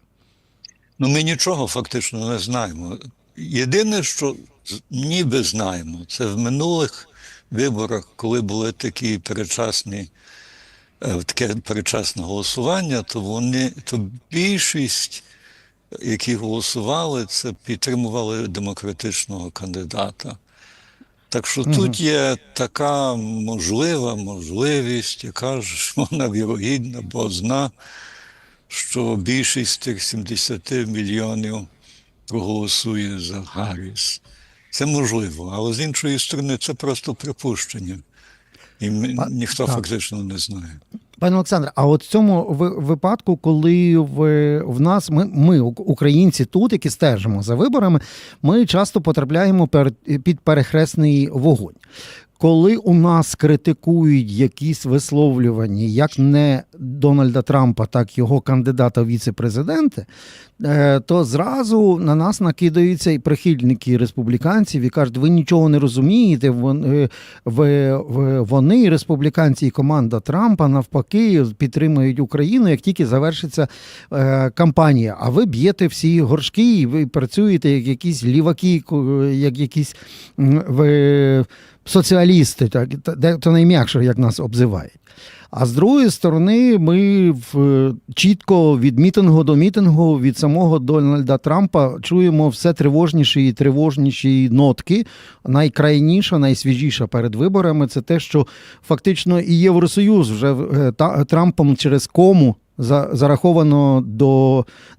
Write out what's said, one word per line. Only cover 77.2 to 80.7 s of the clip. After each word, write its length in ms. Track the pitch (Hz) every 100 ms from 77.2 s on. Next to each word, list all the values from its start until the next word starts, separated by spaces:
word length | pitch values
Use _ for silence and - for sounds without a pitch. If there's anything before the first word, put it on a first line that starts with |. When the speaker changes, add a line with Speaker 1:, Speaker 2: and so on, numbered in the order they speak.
| 127 - 208 175 151
Speaker 2:
як 180 | 139 123
якісь 360 | 127 175 143
ліваки, 560 | 120 139 160 - 180 170
ку-, 440 | - 147 131 139
як 340 | 139 135 143 127
якісь, 380 | 139 156 143 - - - - -
м, 240 | 135 151
ви 800 | -